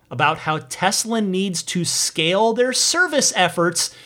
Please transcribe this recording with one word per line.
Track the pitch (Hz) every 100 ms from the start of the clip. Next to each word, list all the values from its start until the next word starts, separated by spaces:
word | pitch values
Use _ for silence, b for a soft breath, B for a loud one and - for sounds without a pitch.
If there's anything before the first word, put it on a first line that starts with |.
| b
about | 135 151 156
how | 160 156
Tesla | 131 - 185 - 220 226
needs | 208 185 196 160
to | - 180
scale | 165 - - - 160 196 226
their | 226 247
service | 247 - 330 359 294 - 208
efforts | 175 170 170 170 - B